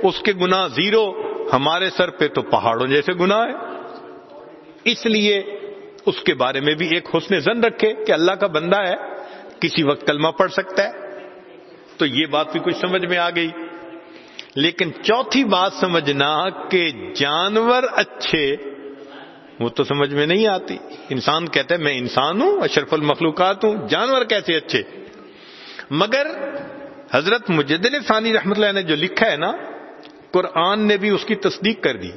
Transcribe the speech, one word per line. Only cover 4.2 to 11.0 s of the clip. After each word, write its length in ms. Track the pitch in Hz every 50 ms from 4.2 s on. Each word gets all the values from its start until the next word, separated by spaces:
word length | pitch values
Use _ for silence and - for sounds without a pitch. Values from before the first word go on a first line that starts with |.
| - - - - - - - - - - - - -
اس 220 | 226 240 - -
لیے 540 | 233 220 214 208 208 208 196 190 - - - - - - - - - - - - 214
اس 140 | 160 - -
کے 100 | - 156
بارے 260 | 127 123 127 135 135
میں 160 | 139 147 156
بھی 120 | 151 175
ایک 280 | 160 165 175 160 - -
حسن 240 | 165 165 - 196 170
ظن 240 | 131 175 226 240 214
رکھے 300 | - - - - 214 220
کہ 180 | 214 - -
اللہ 200 | 185 156 165 180
کا 160 | 196 190 202
بندہ 400 | 196 156 151 160 175 190 202 202
ہے، 80 | 180 190 - - - - - - - - - - - - -
کسی 240 | - 165 - - 156
وقت 240 | 139 147 139 -
کلمہ 200 | - 147 147 156
پڑھ 240 | 160 160 - 190 180
سکتا 320 | - - 190 - - 208 202
ہے۔ 60 | 202 - -